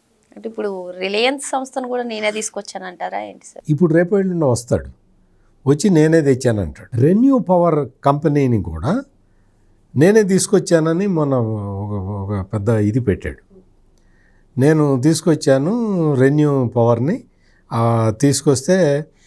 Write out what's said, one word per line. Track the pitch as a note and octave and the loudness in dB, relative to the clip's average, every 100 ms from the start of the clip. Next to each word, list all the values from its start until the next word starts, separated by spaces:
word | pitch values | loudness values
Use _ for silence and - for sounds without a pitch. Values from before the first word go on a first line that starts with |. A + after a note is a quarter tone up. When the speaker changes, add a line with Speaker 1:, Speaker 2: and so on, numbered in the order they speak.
| _ _ _ - | _ _ _ -16
Speaker 1:
అంటే | A3+ | -14
ఇప్పుడు | A3 G#3 F#3+ F3+ | -10 -8 -8 -12
రిలయన్స్ | F3+ F#3+ G3+ B3 C#4 | -10 -6 -2 -2 -2
సంస్థను | - C4+ C4+ C4+ B3 | -6 -8 -6 -8 -6
కూడా | B3 | -6
నేనే | A#3+ A3 G#3+ | -6 -6 -4
తీసుకొచ్చానంటారా | G#3+ G#3+ G3+ G3+ F#3+ F#3 F3+ F#3 G3 | -4 -8 -10 -12 -14 -14 -12 -10 -8
ఏంటి | G#3 - - | -10 -16 -20
సార్? | - - | -10 -4
Speaker 2:
ఇప్పుడు | D3 E3+ | 0 2
రేపు | D#3+ F3+ G3+ | 2 2 0
ఎల్లుండి | F#3+ F3 C#3+ | -2 0 0
వస్తాడు, | A#2 - F2+ C#2+ - _ _ _ _ _ _ C3 | 0 -2 -4 -4 -20 _ _ _ _ _ _ -2
వచ్చి | D3 G#3+ | 0 2
"నేనే | E3 D#3 E3 | 4 4 4
తెచ్చానంటాడు." | C#3+ B2 B2+ G#2 E2 C#2 - A2+ | 2 2 0 0 -4 -8 -8 0
రెన్యూ | C#3+ G3+ C4+ C4 | 2 4 4 2
పవర్ | F3+ F3+ E3+ D3+ C3 _ | 2 2 2 0 -2 _
కంపెనీని | C#3+ D3 D#3+ D3 C3 A2+ | 0 0 0 2 2 0
కూడా | F2 D#2+ G#2 A#3 C4+ _ _ _ _ _ _ _ _ A#2+ | -2 -6 -4 -4 -6 _ _ _ _ _ _ _ _ 2
నేనే | E3+ A3 | 4 4
తీసుకొచ్చానని | G3 F#3+ - G3 F3 E3+ D#3 E3 G3+ | 4 0 2 0 2 2 2 0 0
మొన్న | E3+ D3 | 0 0
ఒక, | C3 A2+ A2 G2+ G2 G#2 | 0 -2 -4 -6 -6 -6
ఒక | G#2 F#2 G2+ G2 G2+ F#2 | -6 -6 -8 -6 -6 -6
పెద్ద | G#2+ G2+ | -4 -2
ఇది | A2+ G#2 A#2 | 0 0 -2
పెట్టాడు. | A#2+ F2+ - C#2 _ _ _ _ _ _ _ _ _ _ _ - | -2 -4 -6 -14 _ _ _ _ _ _ _ _ _ _ _ 0
"నేను | C#3 D#3 D3 C3+ | 2 4 2 2
తీసుకొచ్చాను | C#3+ D#3+ F3+ D3+ D3 C3+ D3 A#3+ A3+ F#3+ D#3 | 0 0 0 0 2 2 0 -2 -2 -2 0
రెన్యూ | C3+ C3+ D3+ D3 C#3 A#2+ A#2+ | 2 2 4 2 2 0 2
పవర్ని, | A#2 A#2 C3 B3 - _ _ _ - | 2 2 0 -4 -8 _ _ _ -8
ఆ, | A#2 A#2 A#2 A2+ | -2 0 2 0
తీసుకొస్తే | - C#3 C#3 D#3 B2+ D3 F#3 D#3 C#3+ D#3 _ | 2 0 2 0 0 0 2 2 0 -6 _